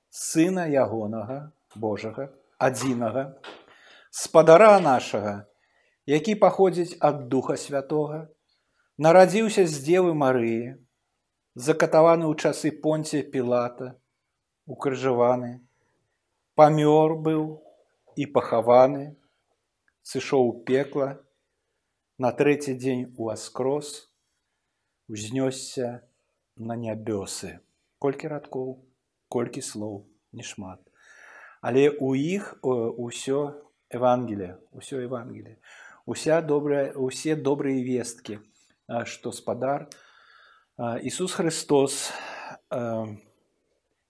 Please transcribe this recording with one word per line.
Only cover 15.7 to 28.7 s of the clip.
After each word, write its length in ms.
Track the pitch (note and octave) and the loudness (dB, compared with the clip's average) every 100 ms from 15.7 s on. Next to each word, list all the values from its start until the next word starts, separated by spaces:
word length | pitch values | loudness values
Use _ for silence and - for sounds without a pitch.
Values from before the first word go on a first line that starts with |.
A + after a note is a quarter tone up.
| _ _ _ _ _ _ _ _ - | _ _ _ _ _ _ _ _ 6
памёр 560 | D3+ D3+ D3+ D#3 D#3 D#3+ | 6 6 4 6 4 2
быў 400 | D#3 D#3 D#3 D#3 - _ _ _ _ - | -2 -2 -4 -8 -20 _ _ _ _ -10
і 80 | C3+ | -2
пахаваны, 840 | C3 - A#2 A2+ B2 C3 C#3+ D3 - _ _ _ _ _ _ _ _ | -2 0 0 6 6 6 2 -10 -16 _ _ _ _ _ _ _ _
сышоў 480 | - C3 - C#3 B2 | -8 -6 0 2 2
у 40 | A2 - | 0 0
пекла, 560 | C3 C#3 D3 C3+ - _ _ _ _ _ _ _ _ _ - | 0 0 -4 -4 -6 _ _ _ _ _ _ _ _ _ -4
на 140 | B2 | -2
трэці 400 | A#2+ D3 C#3+ C#3+ | 2 2 2 -2
дзень 400 | B2+ C3 B2+ B2 | -4 -4 -4 -6
уваскрос, 960 | - A2+ G#2 - - C3 D3 D3 - - _ _ _ _ _ _ _ _ _ - | -8 -8 -8 -10 -6 -4 -4 -8 -16 -20 _ _ _ _ _ _ _ _ _ -16
узнёсся 1040 | G#2+ G#2+ C3 C3+ C3 - C3+ A#2+ A#2+ _ _ _ _ _ - | -12 -8 -4 -4 -4 -10 -8 -8 -10 _ _ _ _ _ -14
на 160 | A2+ | -10
нябёсы". 840 | A#2 A2+ A2 A2 G2+ F#2 - F#2 E2 _ _ _ _ | -8 -8 -8 -6 -6 -8 -12 -14 -16 _ _ _ _
Колькі 280 | C#3 C#3 D#3 | -6 -6 -10
радкоў, 400 | D3 - C3 C3 | -12 -10 -10 -10